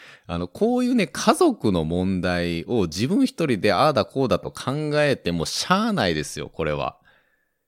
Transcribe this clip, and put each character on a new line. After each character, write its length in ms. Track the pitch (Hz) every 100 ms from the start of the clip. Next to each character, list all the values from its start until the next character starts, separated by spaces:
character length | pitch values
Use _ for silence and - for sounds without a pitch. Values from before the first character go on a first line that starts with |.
| - - -
あ 120 | 85
の、 100 | 90
こ 300 | - 220 247
う 80 | 247
い 20 |
う 80 | 240
ね、 100 | 180
家 280 | - -
族 400 | 311 339 220 107
の 100 | 87
問 380 | 78 87 95 92
題 420 | 90 87 87 85
を 200 | 82 117
自 260 | 85 82 135
分 160 | 233 254
一 200 | - 156
人 140 | 101
で 140 | 104
あ 140 | 95 151
あ 60 |
だ 120 | 117 -
こ 180 | 135
う 40 | 127
だ 100 | 90
と 120 | -
考 380 | - 123 147 151 147
え 160 | 147 -
て 160 | 85
も 100 | 85
し 260 | 78 - -
ゃ 180 | 190 226
あ 60 |
な 140 | 180 95
い 60 |
で 100 | 76
す 160 | 71 -
よ、 80 | 65
こ 160 | -
れ 80 | 78
は。 260 | 71 64 - _ _ _ _ _ _